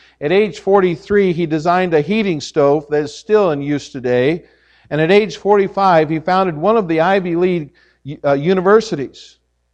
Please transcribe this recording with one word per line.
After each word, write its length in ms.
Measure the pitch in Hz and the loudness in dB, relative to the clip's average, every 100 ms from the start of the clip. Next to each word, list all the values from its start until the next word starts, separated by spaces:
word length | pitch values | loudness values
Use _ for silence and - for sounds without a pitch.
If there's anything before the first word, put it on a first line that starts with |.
| _ _ | _ _
At 120 | 147 | -2
age 260 | 190 208 - | 0 0 -4
forty-three, 760 | - 202 185 165 - 202 190 | 0 2 2 -2 -2 0 0
he 140 | 156 165 | 0 -2
designed 480 | 156 165 180 185 | -2 0 0 2
a 60 | 160 | 0
heating 400 | 147 214 202 156 | 0 -2 -2 -4
stove 480 | - 160 143 143 147 | -4 0 2 2 0
that 140 | 151 | -4
is 100 | 143 | -4
still 380 | - - 208 190 | -10 -2 2 2
in 100 | 143 | -2
use 280 | 143 147 - | -4 -6 -6
today. 540 | 135 123 123 131 170 - _ _ _ _ | -8 -2 0 0 -2 -8 _ _ _ _
And 100 | 147 | -2
at 120 | 160 | 2
age 240 | 202 214 135 | 2 2 -4
forty-five, 760 | 196 208 190 196 190 165 151 | 0 2 2 0 2 4 2
he 80 | 160 | -2
founded 380 | 170 185 190 151 | -2 0 0 -2
one 200 | 185 226 | 0 0
of 120 | 175 | 0
the 120 | 160 | 0
Ivy 360 | 170 202 180 165 | 0 0 -2 -2
League, 380 | 185 175 143 _ _ _ 135 151 | 0 -2 -6 _ _ _ -16 -6
uh, 80 | 143 | -2
universities. 1040 | 143 160 190 180 220 214 151 123 - - _ _ _ _ | 0 0 0 4 2 2 -6 -8 -12 -20 _ _ _ _